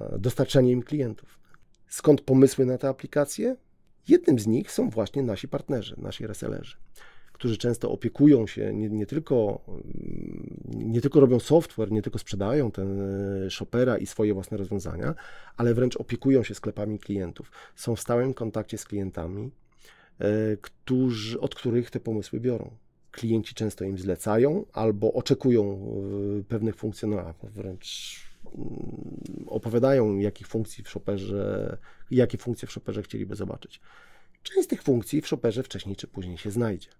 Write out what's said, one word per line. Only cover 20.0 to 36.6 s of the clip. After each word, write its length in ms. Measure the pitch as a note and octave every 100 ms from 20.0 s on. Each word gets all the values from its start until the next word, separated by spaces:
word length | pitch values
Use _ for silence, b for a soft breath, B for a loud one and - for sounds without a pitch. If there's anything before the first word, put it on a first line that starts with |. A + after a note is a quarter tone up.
| b b
e, 380 | G#2 G#2+ A2 G#2
którzy, 840 | - - - B2+ B2+ A2+ G#2+ A#2
od 160 | - -
których 360 | B2+ A#2 A#2+
te 80 | -
pomysły 400 | A#2 A2 - A#2
biorą. 320 | B2 A#2 - A2+ _ _ _
Klienci 440 | - A#2 A2+ G2 -
często 300 | A2 - G2
im 120 | F#2+
zlecają 680 | F#2+ F2 A2 A2 C3+ F#3 -
albo 400 | - A2 G2+ A2
oczekują, 800 | A#2+ - C3 C3 A#2+ G2+ G2 G#2+ G#2 G2 G2+ G2+ G2+
e, 40 |
pewnych 320 | G2 A2+ A2 -
funkcjonalności, 720 | A2+ - A2 G2+ E2+ E2+ G#2+
wręcz, 720 | G#2 G2+ F#2 - - - - - - - -
mm, 920 | - - - - - - - - -
opowiadają, 720 | A2+ A2+ A#2 C3+ C3+ G#2+ G2
jakich 300 | G2+ - -
funkcji 360 | A2+ G#2+ -
w 60 | -
Shopperze, 880 | G#2 - G2+ G2 G2+ G2+ G2+ G#2 - b b b
jakie 260 | B2+ A#2 A2
funkcje 300 | - A#2 -
w 40 |
Shopperze 320 | - - G#2
chcieliby 320 | - G#2 G2 G2+
zobaczyć. 460 | F#2+ - - - b b b b b b
Część 200 | - F#4+
z 40 | -
tych 160 | -
funkcji 380 | - A#2+ - D3
w 60 | -
Shopperze 360 | D3 A#2 A2
wcześniej 320 | C3 G2 G2 G2
czy 120 | -
później 300 | - F2+ E2+
się 140 | G#2+
znajdzie. 380 | G#2+